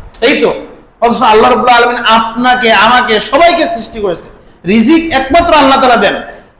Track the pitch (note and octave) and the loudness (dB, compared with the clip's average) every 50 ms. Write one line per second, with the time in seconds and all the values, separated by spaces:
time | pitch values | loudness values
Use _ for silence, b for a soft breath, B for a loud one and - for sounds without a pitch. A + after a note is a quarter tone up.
0 | - - - - A3+ B3+ D4+ - A#3+ F#3+ - - - - - - - _ _ - | -20 -20 -10 -4 -2 -2 0 0 -2 -2 -4 -4 -10 -16 -20 -20 -20 _ _ -4
1 | A3 A#3 A#3 - B3+ A3+ G#3+ G#3+ A#3+ B3 B3 A3+ - B3 A#3+ A#3+ A#3+ B3 A#3+ - | -2 -2 0 0 0 2 2 4 4 2 2 0 2 2 2 2 2 0 -2 -2
2 | - G#3+ A3+ A3+ A3+ - - A#3+ B3 B3+ B3 B3+ - A3+ A3 G3 G3+ A3+ B3 B3 | -2 0 0 0 0 -2 -4 -4 -2 0 0 0 0 0 2 2 2 2 2 0
3 | A#3+ - A3+ G#3 - - - D4+ E4+ E4+ F4 E4+ D#4 - - A3+ G#3+ - - A#3 | 0 0 -2 -4 -2 -2 0 2 2 2 2 0 -2 -4 -4 -6 -8 -12 -12 -8
4 | G3+ G3 E3+ - - - - b b b b b b F3 G#3 A3+ A3 A#3 E4 D#4+ | -6 -6 -6 -8 -10 -18 -20 b b b b b b -2 0 2 2 2 2 0
5 | D#4+ - C#4+ C4+ C4 - C#4 E4+ E4+ E4+ D#4 D4+ C#4 C4+ C4+ C4 C4 B3 A#3+ G#3+ | 0 -2 -4 -4 -2 0 0 0 2 2 2 2 4 2 2 2 2 2 2 2
6 | G3+ F#3 - - - - B B B B B B | 0 -2 -4 -4 -10 -14 B B B B B B